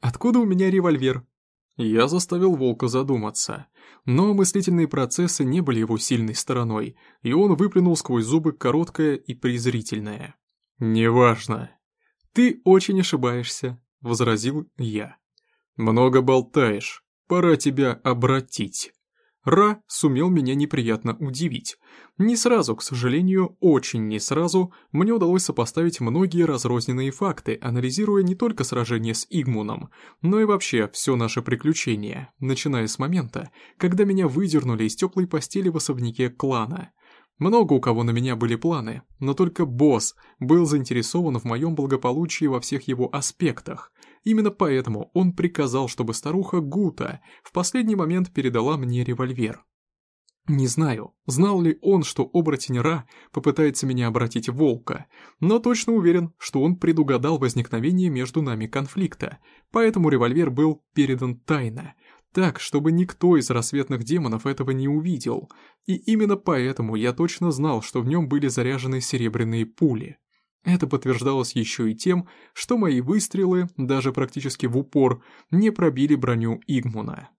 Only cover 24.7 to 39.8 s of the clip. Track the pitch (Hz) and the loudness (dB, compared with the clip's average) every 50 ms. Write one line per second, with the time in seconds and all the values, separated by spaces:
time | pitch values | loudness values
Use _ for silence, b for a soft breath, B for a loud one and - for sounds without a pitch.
24.7 | b b b b - 143 180 208 233 226 185 170 180 185 180 - - - 117 113 | b b b b -2 0 2 2 2 2 2 2 2 2 0 -2 -2 -2 -2 -2
25.7 | - - 165 170 165 - 127 113 117 156 190 190 160 175 170 156 147 123 123 123 | 0 0 0 0 0 -2 -4 -2 0 0 0 0 2 2 2 2 2 0 0 0
26.7 | 123 120 117 - 123 127 131 135 135 - 202 196 165 - - - 87 - - 127 | -2 -2 -2 -2 -4 -2 -2 -4 -4 -2 -4 -4 -4 -4 -6 -6 -6 -4 -4 -4
27.7 | 117 123 123 127 127 170 214 208 202 202 190 180 185 185 - 240 220 - 131 - | -2 -2 -2 -2 -2 -2 0 2 2 2 2 2 0 0 0 -2 0 -2 -4 -4
28.7 | - 123 120 113 120 113 113 113 113 113 - _ - 175 139 127 120 107 107 104 | -2 -2 -2 -2 -2 -2 -2 -2 -4 -6 -8 _ -2 -2 0 0 -2 -2 -2 -4
29.7 | 110 - - - B B B B B B - 165 190 214 220 208 208 185 - - | -6 -8 -10 -14 B B B B B B -2 0 2 2 4 2 2 0 0 -2
30.7 | - 120 107 101 - - - - 135 120 117 113 - 127 120 - 127 120 - 147 | 0 0 0 0 -4 -6 -2 0 0 0 0 -2 -2 -4 -2 -2 -4 -2 0 0
31.7 | 160 - - - 117 104 104 107 - 127 131 - _ _ 131 131 135 127 - 156 | 0 0 0 -4 -4 -4 -4 -8 -10 -10 -12 -16 _ _ -4 -4 -2 -2 -2 -2
32.7 | 139 123 113 107 - - 131 143 175 180 147 113 - - 170 - B B B B | -2 -2 -2 -2 -4 -4 -4 -2 -2 -2 -2 -4 -8 -12 -12 -12 B B B B
33.7 | B B - 180 180 185 214 196 196 190 185 151 127 151 196 185 151 151 131 123 | B B -2 0 2 2 2 2 2 2 0 0 0 0 -2 2 2 0 0 0
34.7 | 120 110 110 107 - - - 185 - 196 185 180 - 160 127 - - 202 196 185 | -2 0 0 -2 -2 -2 -4 -2 0 0 -2 0 -2 -6 -6 -4 -6 -2 -2 0
35.7 | 160 160 - - 143 127 120 117 113 - 127 123 123 _ - 135 131 120 110 110 | -2 -2 -2 -4 -4 -4 -4 -6 -2 -2 -4 -4 -2 _ -2 -2 0 -2 -2 -4
36.7 | 147 - - - _ b b b b b b b _ _ 147 180 220 240 226 160 | -6 -10 -12 -14 _ b b b b b b b _ _ 0 2 4 4 4 4
37.7 | 147 131 117 131 117 110 117 117 117 117 120 131 123 113 117 117 117 113 - 165 | 4 2 2 2 0 0 0 0 0 0 -2 -2 -2 -2 0 -2 -2 0 -2 -2
38.7 | 170 151 113 110 117 123 - _ - _ - 131 139 - 190 175 - - 180 147 | -2 -2 -4 -8 -10 -12 -14 _ -14 _ -4 -4 0 0 0 0 0 -2 -4 -2
39.7 | 123 120 | 0 4